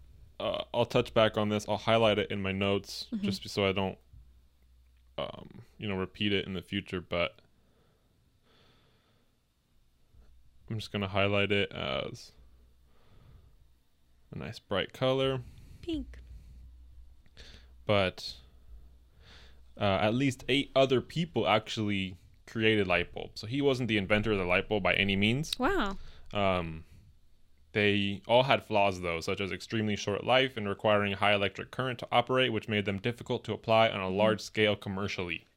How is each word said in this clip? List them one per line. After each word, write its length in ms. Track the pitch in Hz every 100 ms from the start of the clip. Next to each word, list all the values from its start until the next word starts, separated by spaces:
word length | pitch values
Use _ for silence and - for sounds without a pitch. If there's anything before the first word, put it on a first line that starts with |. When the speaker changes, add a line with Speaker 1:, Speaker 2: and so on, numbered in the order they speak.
| - - - -
Speaker 1:
Uh, 240 | 104 87 -
I'll 120 | 117 117
touch 280 | 123 120
back 240 | - 107 110
on 120 | 104
this. 160 | 107 -
I'll 80 | 104
highlight 400 | - 113 110 104
it 140 | 95
in 100 | 101
my 100 | 95
notes 540 | 95 101 101 - - -
Speaker 2:
Mm-hmm. 120 | 220 196
Speaker 1:
just 240 | 98 -
so 180 | - 98
I 40 |
don't, 240 | 95 95 - _ - - - _ _ _ _ _ _ _ -
um, 440 | - - - - 117 -
you 80 | 107
know, 80 | 95
repeat 360 | 92 - 104
it 140 | 98 -
in 60 |
the 80 | 95
future, 400 | - 101 - 92
but 400 | 80 87 85 - _ _ _ _ _ _ _ _ _ _ _ _ _ _ _ _ _ _ _ _ _ _ _ _ _ _ _ - - - - - -
I'm 80 | 110
just 140 | -
gonna 160 | 104 98
highlight 440 | 101 101 101 101
it 200 | 101 101
as 600 | 87 82 67 - - - - - - - _ _ - - - - - - - - _ _ _ _ _ -
a 60 | -
nice 220 | 65 -
bright 340 | - 98 -
color. 460 | - 131 131 135 131 123 - - -
Speaker 2:
Pink. 380 | - 320 - - - - - - - - - - - - - - - - - - -
Speaker 1:
But, 500 | 104 92 - - - - - - - - - _ _ - - - - - -
uh, 40 | 104 95
at 120 | 107
least 300 | 120 139 123 -
eight 220 | 135 - -
other 260 | 135 127
people 460 | - 156 170 120 92
actually 680 | 110 - - 104 98 95 92 - - -
created 400 | 113 110 110 92
light 240 | 87 85
bulbs. 300 | 85 82 -
So 60 | 104
he 140 | 139
wasn't 260 | 139 127 120
the 100 | 107
inventor 340 | 92 107 107
of 40 | 101
the 80 | 90
light 240 | 92 95
bulb 140 | 107
by 100 | 90
any 220 | - 98 98
means. 360 | 107 127 156 -
Speaker 2:
Wow. 400 | 247 277 208 190 - - -
Speaker 1:
Um, 500 | 104 98 90 82 80 80 - - - - - - - -
they 500 | 110 104 101 101 101 -
all 160 | 120
had 200 | 131 113
flaws, 380 | - 107 101 92
though, 180 | 87 82
such 200 | 80 95
as 100 | 98
extremely 440 | 90 - 113 107 101
short 280 | - 101
life 320 | 110 127 131 127
and 100 | 104
requiring 440 | 98 110 104 101
high 200 | 95 104
electric 380 | 104 98 - -
current 260 | - 127 123
to 80 | -
operate, 400 | 120 117 127 127
which 140 | 110 -
made 180 | 107 101
them 140 | 98
difficult 440 | 120 113 120 120 -
to 80 |
apply 360 | 101 - 113 113
on 100 | 101
a 20 |
Speaker 2:
Mm-hmm. 140 | 92 95
Speaker 1:
large 240 | 110 107
scale 340 | - - 107 101
commercially. 680 | - 95 101 - 87 82 -